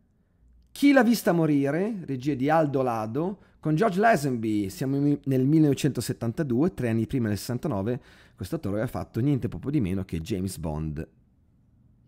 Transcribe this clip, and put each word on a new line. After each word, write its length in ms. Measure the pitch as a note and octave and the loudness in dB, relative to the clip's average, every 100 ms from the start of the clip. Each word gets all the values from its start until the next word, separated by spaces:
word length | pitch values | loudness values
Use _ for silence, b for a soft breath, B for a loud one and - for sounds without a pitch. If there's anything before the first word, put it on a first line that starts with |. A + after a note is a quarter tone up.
| _ _ _ _ _ _ _ | _ _ _ _ _ _ _
Chi 220 | - C#4+ | 2 6
l'ha 100 | C4+ | 8
vista 300 | A#3 G#3+ G#3 | 6 4 2
morire, 640 | E3+ D#3+ C#3+ C#3 D#3 G#3 G#3 | 2 4 2 2 0 -2 -6
regia 300 | C#3+ C3+ C3+ | -8 -6 -4
di 160 | B2+ C#3 | -2 2
Aldo 320 | D#3+ D3+ C3+ | 2 2 0
Lado, 560 | B2+ A2+ A2 B2+ F3 G3+ b b | 0 -2 -4 -4 -4 -6 b b
con 160 | D#3 | -2
George 260 | D#3 A3 F3+ | 2 2 4
Lazenby, 680 | A3+ G3 C#3+ B2 A2 G#2 G2 | 4 4 2 -2 -2 -2 -4
siamo 280 | - C3+ C#3 | -4 -2 0
in, 220 | C#3+ C#3+ | 2 0
nel 220 | - C3 C3 | 0 2 4
millenovecentosettantadue, 1300 | D#3+ D3+ C3+ D3 B2+ A#2 - A#2 A#2 D3+ A#2 D#3 | 6 4 4 0 -2 -4 -6 -6 -4 -2 0 0
tre 160 | - B2 | 0 -2
anni 160 | A2+ A2 | 0 0
prima, 220 | C#3 A2 | -2 -2
nel 100 | G2+ | -2
sessantanove, 640 | - B2 E3+ G#2 G2+ B2+ b b b | -4 -6 -4 -4 -4 -6 b b b
questo 220 | - F#2 D#3+ | -14 -8 -6
attore 180 | G2 G#2 | -4 -4
aveva 140 | B2+ | -4
fatto 300 | - E2+ A#2 | -6 -6 -2
niente 280 | C3+ C3+ G2+ | 0 0 -2
poco 220 | E2+ A#2+ | -6 -4
di 100 | D3 | -2
meno 240 | F#2 F#2+ | -2 -2
che 160 | F#2 E2 | -4 -6
James 380 | D#2+ F#2 F#2+ E2+ | -4 -4 -4 -6
Bond. 500 | D#2+ D2+ D#2 D2 D2+ _ _ _ _ _ _ _ _ _ | -6 -4 -6 -8 -10 _ _ _ _ _ _ _ _ _